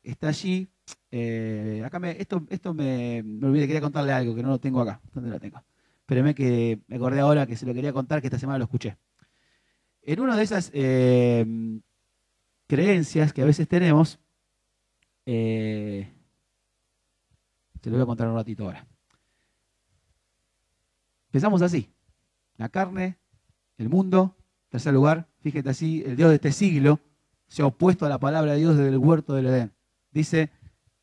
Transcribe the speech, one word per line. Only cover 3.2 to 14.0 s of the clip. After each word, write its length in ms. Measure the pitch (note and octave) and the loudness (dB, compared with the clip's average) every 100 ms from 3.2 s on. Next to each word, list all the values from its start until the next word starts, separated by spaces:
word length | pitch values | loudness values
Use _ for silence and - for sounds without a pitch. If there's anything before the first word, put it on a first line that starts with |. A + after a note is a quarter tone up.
me 240 | G#2+ G#2+ C3+ | -8 -4 0
olvidé, 200 | D3 C#3 | 2 2
quería 140 | D#3 | -2
contarle 320 | D3 D3 C#3 | -2 -2 -2
algo 200 | C3 A#2+ | -2 -2
que 80 | A2+ | -4
no 80 | B2 | -2
lo 100 | C3 | -2
tengo 220 | C#3 B2+ | -2 -2
acá. 180 | A2+ G#2 - | -2 -6 -14
¿Dónde 160 | C3 A#2+ | -12 -10
lo 100 | G2+ | -10
tengo? 220 | G#2+ - - _ _ _ | -12 -18 -20 _ _ _
Espérenme 340 | - B2+ C#3+ | -2 2 2
que 460 | C#3 B2+ A#2+ A#2 G#2+ - | 2 0 2 0 -2 -8
me 80 | B2 | -6
acordé 240 | B2+ C#3 | -2 2
ahora 260 | C#3+ D3 B2+ | 4 2 0
que 100 | A2+ | -6
se 100 | B2+ | -8
lo 80 | |
quería 200 | B2 C#3+ | -6 -4
contar, 280 | C3+ B2+ D3+ | -4 -4 -4
que 60 | C3 | -4
esta 120 | B2 | -6
semana 180 | C3 C3+ | -4 -4
lo 80 | A#2+ | -4
escuché. 320 | A#2 A2 F#2 _ _ _ _ _ _ _ _ _ _ | -6 -6 -12 _ _ _ _ _ _ _ _ _ _
En 180 | - E3 | -6 -2
una 160 | C4 A3 | 0 0
de 80 | |
esas, 280 | A3 G3 E3+ | 0 -2 -4
eh, 1080 | C#3+ C3 C3 B2+ B2 A#2+ A#2 A2+ A2+ A2+ A2 - _ _ _ _ _ _ _ - | -2 0 4 4 4 4 2 0 -4 -8 -10 -14 _ _ _ _ _ _ _ -4
creencias 680 | C#3 F#3+ F#3+ D3 D#3+ D3+ | 0 2 2 0 0 0
que 80 | C3+ | 2
a 40 | C#3+ | 2
veces 220 | C#3+ D#3 | 2 2
tenemos, 520 | F3 F3 D3+ | 2 4 4